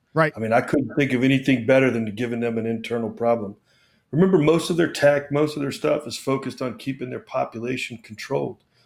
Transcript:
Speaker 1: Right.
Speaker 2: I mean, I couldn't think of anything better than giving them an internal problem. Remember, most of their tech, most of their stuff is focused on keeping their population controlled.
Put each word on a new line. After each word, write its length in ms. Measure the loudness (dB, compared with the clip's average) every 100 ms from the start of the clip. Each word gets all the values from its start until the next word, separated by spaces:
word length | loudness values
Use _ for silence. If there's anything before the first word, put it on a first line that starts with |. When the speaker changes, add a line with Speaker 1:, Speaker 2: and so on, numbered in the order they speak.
| _
Speaker 1:
Right. 180 | 0 0 0
Speaker 2:
I 40 |
mean, 120 | 0
I 80 | 2
couldn't 340 | 2 0 0
think 200 | 0 0
of 100 | 2
anything 400 | 4 2 2 2
better 260 | 4 4 4
than 240 | 2 -4
giving 260 | -4 -4 -2
them 180 | -2 -2
an 80 | -2
internal 420 | -4 -4 -4 -4
problem. 460 | -2 0 0 -2 -10 _ _ _ _ _
Remember, 260 | 2 4 6
most 320 | 4 2 2
of 80 | 0
their 160 | 0
tech, 400 | 4 4 4 0
most 240 | 0 0 0
of 60 |
their 100 | -6
stuff 340 | -2 0 0 -2
is 120 | -6
focused 420 | -2 -2 -4 -6
on 160 | -8 -6
keeping 320 | -8 -8 -8
their 100 | -10
population 760 | -6 -4 -4 -6 -6 -6 -6 -10
controlled. 680 | -16 -16 -6 -4 -4 -8 _ _